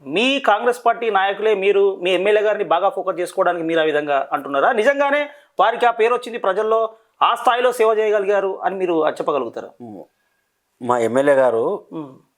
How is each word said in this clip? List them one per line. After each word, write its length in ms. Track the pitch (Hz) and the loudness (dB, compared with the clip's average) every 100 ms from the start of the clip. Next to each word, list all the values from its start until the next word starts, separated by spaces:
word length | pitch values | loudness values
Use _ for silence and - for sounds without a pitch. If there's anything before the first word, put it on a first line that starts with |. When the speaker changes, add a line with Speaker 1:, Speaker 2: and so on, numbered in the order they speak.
Speaker 1:
మీ 380 | 135 160 254 277 | -6 -2 0 0
కాంగ్రెస్ 460 | - 208 240 240 233 | 0 0 0 0 -2
పార్టీ 240 | 233 233 | -2 -2
నాయకులే 460 | 196 196 196 214 202 | 0 0 0 0 2
మీరు 440 | 190 196 196 190 | 2 2 2 0
మీ 100 | 180 | -2
ఎమ్మెల్యే 320 | 180 196 214 | 0 2 2
గారిని 200 | 208 202 | 2 -2
బాగా 260 | 175 165 190 | 0 0 0
ఫోకస్ 300 | 190 180 170 | -2 -4 -4
చేసుకోవడానికి 460 | 175 - 175 175 160 | -4 -2 0 0 -2
మీరు 140 | 165 | 0
ఆ 40 | |
విధంగా 460 | 156 151 147 139 - | 2 0 0 -2 -2
అంటున్నారా? 400 | 147 135 139 156 | -6 -4 0 2
నిజంగానే 580 | 220 220 277 285 277 147 - _ - | 2 2 2 0 0 -4 -10 _ 0
వారికి 260 | 196 233 240 | 0 2 0
ఆ 60 | |
పేరు 220 | 233 220 | 2 0
వచ్చింది 240 | 240 240 226 | 0 -4 -4
ప్రజల్లో, 520 | 196 190 220 226 220 - _ _ | -2 -2 0 0 -2 -6 _ _
ఆ 120 | 160 226 | 0 2
స్థాయిలో 360 | 254 240 247 | 0 2 0
సేవ 240 | 233 220 214 | 2 2 2
చేయగలిగారు 640 | 214 208 196 202 190 190 | 0 0 0 0 -2 -4
అని 120 | 180 190 | -4 -2
మీరు 340 | 180 165 151 | -2 0 0
చెప్పగలుగుతారా? 600 | 147 165 147 117 117 113 - 117 98 76 _ _ _ _ _ _ _ | -2 -2 -4 -4 -8 -14 -16 -18 -18 -20 _ _ _ _ _ _ _
Speaker 2:
మా 160 | 123 123 | -2 0
ఎమ్మెల్యే 360 | 113 123 143 | 0 2 4
గారు 460 | 135 127 113 139 202 - | 4 4 2 0 -4 -8
Speaker 1:
ఉమ్. 220 | 165 143 135 _ | -14 -14 -18 _